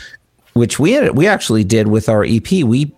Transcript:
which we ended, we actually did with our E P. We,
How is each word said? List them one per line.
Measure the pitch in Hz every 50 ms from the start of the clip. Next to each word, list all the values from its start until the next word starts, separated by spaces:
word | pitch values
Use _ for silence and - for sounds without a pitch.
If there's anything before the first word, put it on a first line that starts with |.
| - - - - _ _ _ _ _ _ _
which | 120 120 113 - -
we | 135 180 247 294
ended, | 269 - -
we | 139 160 214
actually | 202 170 - - 110 110 107
did | 98 113 110 107 104
with | 104 110 104 -
our | 113 104 101
E | - 113 113
P. | - - 190 190 147
We, | 110 113 135 151 143 -